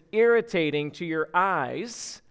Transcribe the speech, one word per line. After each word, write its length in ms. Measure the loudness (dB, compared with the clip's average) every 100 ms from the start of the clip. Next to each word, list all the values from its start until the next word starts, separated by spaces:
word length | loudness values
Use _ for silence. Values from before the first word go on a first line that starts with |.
| _
irritating 760 | 2 4 4 2 0 0 0 -4
to 120 | -6 -4
your 240 | -4 0 2
eyes, 880 | 2 0 -2 -6 -8 -10 -14 -16 _